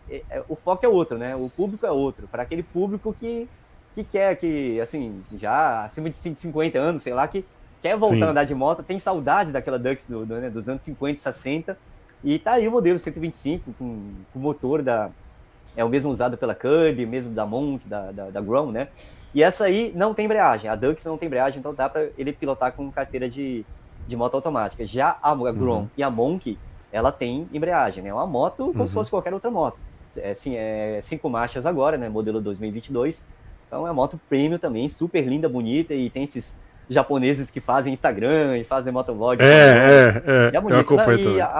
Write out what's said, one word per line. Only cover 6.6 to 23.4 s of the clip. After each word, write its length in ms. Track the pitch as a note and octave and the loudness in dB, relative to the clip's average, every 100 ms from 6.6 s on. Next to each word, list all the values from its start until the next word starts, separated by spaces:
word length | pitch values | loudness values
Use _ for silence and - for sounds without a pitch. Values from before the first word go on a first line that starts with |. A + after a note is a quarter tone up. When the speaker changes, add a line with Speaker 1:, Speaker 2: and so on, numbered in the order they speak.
| D#3+ C#3 | -2 0
Speaker 1:
anos, 240 | D#3 D#3+ | -2 -2
sei 100 | B2+ | -4
lá, 140 | B2 D3+ | -2 -2
que 180 | G3 - _ - - | -4 -10 _ -20 -8
quer 140 | E3 G#3+ | -2 2
voltar 200 | G#3+ F#3 | 2 4
Speaker 2:
Sim. 80 | |
Speaker 1:
a 60 | D#3+ | 4
andar 140 | D3 | 2
de 120 | C#3+ C3 | 0 0
moto, 260 | C#3 E3+ | 0 0
tem 180 | - F#3+ | -4 -6
saudade 520 | G3 F3+ C3+ F#3 E3+ | -4 -2 2 0 0
daquela 260 | C3+ C3 B2+ | -4 -4 -4
Dux 300 | B2+ C3+ - | -2 -4 -8
do, 180 | A#2 A2 | -10 -8
do, 100 | A2+ | -8
né, 120 | B2+ | -8
dos 180 | A2 G#2+ | -8 -8
anos 160 | C3+ | -8
cinquenta, 360 | - C#3 C#3 C#3+ | -10 -8 -6 -6
sessenta. 580 | C3+ - C3 D#3 E3 F#3 - - - - | -8 -8 -6 -6 -6 -12 -16 -20 -20 -6
E 160 | C#3+ D#3+ | -2 -2
tá 140 | A3 | 2
aí 140 | B3 A3+ | 2 4
o 40 | |
modelo 260 | D#3+ E3 F3 | 2 4 2
cento 200 | E3 D3+ | -2 -6
e 20 | |
vinte 140 | D#3+ | -8
e 40 | - | -6
cinco 340 | C#3+ F3+ - - | -4 -4 -8 -12
com, 240 | B2 A2 G2+ G2 F#2+ | -10 -10 -12 -16 -16
com 60 | C3 | -6
o 20 | |
motor 400 | C#3+ C#3+ B2+ D3+ | -4 -4 -2 -2
da, 300 | C3 A2+ G2 - - - - - - - | 0 0 -2 -8 -20 -20 -20 -20 -12 -4
é 100 | A#2 | 0
o 40 | |
mesmo 200 | C3+ C#3+ | 0 0
usado 260 | A#2+ B2 A#2+ | -2 -2 -2
pela 200 | A#2+ G2+ | -4 -2
Cub, 480 | B2+ D#3+ D#3+ B2+ | 2 4 4 0
o 40 | A2+ | -4
mesmo 240 | B2+ A#2+ | -6 -6
da 140 | A2 G#2 | -6 -4
Monk, 420 | A#2 C#3+ C3 G2+ | -4 -4 -6 -8
da, 240 | G#2 G2 | -10 -10
da, 180 | G2 F#2+ | -12 -10
da 100 | G2 | -8
Grom, 300 | G2+ C3 D3+ | -2 0 0
né? 160 | A2 C#3+ - - - - | -4 -8 -12 -20 -20 -4
E 100 | C#3 | 4
essa 220 | E3+ F3+ G3+ | 4 4 2
aí 280 | G3 A#3 E3+ | 0 -2 -2
não 200 | G#3 G#3+ | -2 0
tem 100 | G#3+ | 0
embreagem, 420 | A3 D#3+ A2 G#2+ | 2 4 2 -2
a 80 | A2 | -2
Dux 300 | C3 D#3+ E3 | -2 -2 -6
não 120 | D#3 | -8
tem 80 | E3 | -4
embreagem, 320 | B2 C3+ C3+ | -2 -2 -2
então 120 | C#3+ | -8
dá 160 | C#3+ C3+ | -4 -4
pra 200 | D#3+ D3 - | -2 -4 -6
ele 160 | C#3 | -8
pilotar 380 | C#3+ C#3+ C3 B2 | -6 -6 -2 -2
com 200 | - C#3 | -4 -8
carteira 380 | C3+ C3+ C3 B2+ | -8 -6 -6 -6
de, 340 | C3 | -6